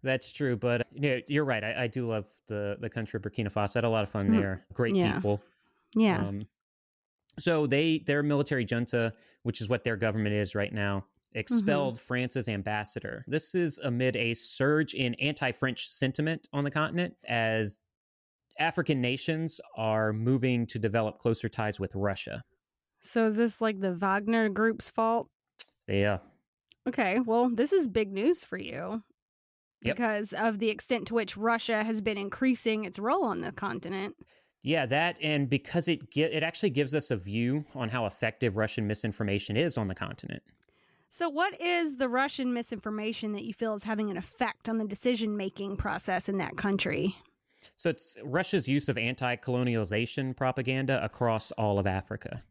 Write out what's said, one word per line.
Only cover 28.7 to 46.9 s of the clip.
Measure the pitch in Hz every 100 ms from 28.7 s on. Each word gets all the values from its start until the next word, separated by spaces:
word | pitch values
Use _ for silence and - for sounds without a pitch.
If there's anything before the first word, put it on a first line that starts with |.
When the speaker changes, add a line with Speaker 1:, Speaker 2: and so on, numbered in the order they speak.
| 135 175 220 - _ _ _ _ _ _ _
Speaker 1:
Yep. | 117 147
Speaker 2:
because | 240 208 208
of | - 220 214
the | 220
extent | 208 - 240 190
to |
which | 233 202 -
Russia | 226 233 - 220
has | 220 220
been | 208 202
increasing | 202 - 262 240 226 220
its | 202 196
role | 208 339
on | 277 175
the | 170
continent. | - 202 185 165 190 202 - - _ _ _
Speaker 1:
Yeah, | 127 160 127
that, | 139 170 -
and | 156 151 139
because | 135 - 175 165
it | 160 -
gi-, | 139
it | 156 156
actually | 160 - 208
gives | 127 139
us | 147 -
a | 113
view | 92 107 120 143 147
on | 135 117
how | 123 110
effective | - 113 - 120 98
Russian | 110 - 104
misinformation | 107 110 101 107 101 - 104
is | 165 131
on | 101
the |
continent. | 92 - - - - _ _ _ _ _ _ _
Speaker 2:
So | - 339
what | 285 370 -
is | 339 349 330 262
the | 254
Russian | 240 277 - 254
misinformation | 240 233 226 214 214 214 220 214
that | 208
you | 226
feel | - 226
is | 214
having | 208 214 214
an | 180
effect | 180 - 233 - -
on | 226
the | 214
decision-making | 196 247 240 220 208 190 - 202 190
process | - 165 - 185 -
in | 196
that | 170 -
country? | 202 196 -